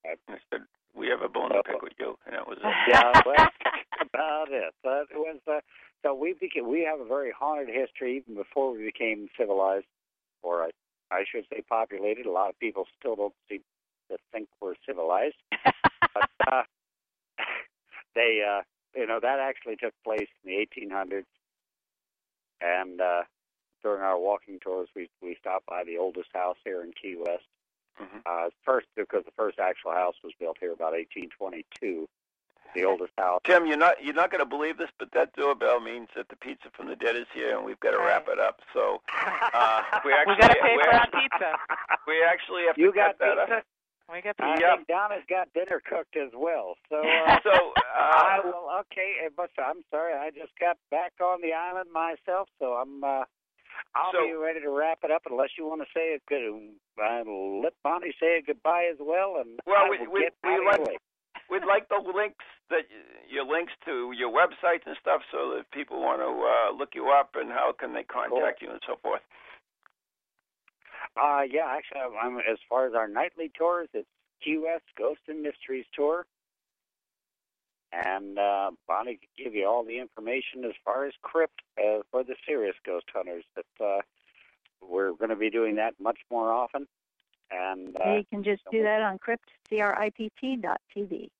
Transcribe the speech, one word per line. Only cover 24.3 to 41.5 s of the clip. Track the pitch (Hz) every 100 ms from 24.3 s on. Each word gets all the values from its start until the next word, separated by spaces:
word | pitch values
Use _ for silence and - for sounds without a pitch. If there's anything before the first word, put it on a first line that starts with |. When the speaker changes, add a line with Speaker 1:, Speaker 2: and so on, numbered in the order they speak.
| 101 - 95
Speaker 1:
tours, | 95 92 90 98
we, | 87 _
we | 90 85
stopped | 101 92 -
by | 90
the | 85 85
oldest | 92 87 87
house | 90 90 90
here | - 90
in | 85
Key | - 98 87
West. | 85 87 _ _ _ _ _ -
Speaker 2:
Mm-hmm. | 98 104
Speaker 1:
Uh, | 85 85 85 _
first, | - 131 - -
because | 98 104 -
the | -
first | 107 -
actual | 92 90 82
house | 85 90 -
was | 85 -
built | 85 82
here | 87
about | 82 82
eighteen | 82 82 101 82 -
twenty-two, | 98 85 - - 113 85 78 _ _ _ _ _ -
the | 90
oldest | 92 92 90 -
house. | 92 90
Speaker 2:
Tim, | - 180 165
you're | 147
not, | 170 -
you're | 143
not | 147 175
gonna | 185 135
believe | 143 156 160
this, | 165 _
but | -
that | 127 147 -
doorbell | 143 135 120 120
means | 113 120 113 -
that | -
the | -
pizza | 127 139 135
from | - 139
the | 135
dead | 117 120
is | 120
here, | 127 123
and | 110 107
we've | 107
gotta | - 52
Speaker 3:
Right. | 50
Speaker 2:
wrap | 50 -
it | 90
up. | 101 - -
So, | - 104 98 - - - 190 226
uh, | 120 113 110 -
Speaker 3:
<laughs> | 214 -
Speaker 2:
we |
Speaker 3:
We | 196
Speaker 2:
actually, | 202 202
Speaker 3:
gotta | 233 -
pay | - 233
Speaker 2:
we |
Speaker 3:
for | -
our |
Speaker 2:
actually, | 240 240 -
Speaker 3:
pizza. | 269 - 175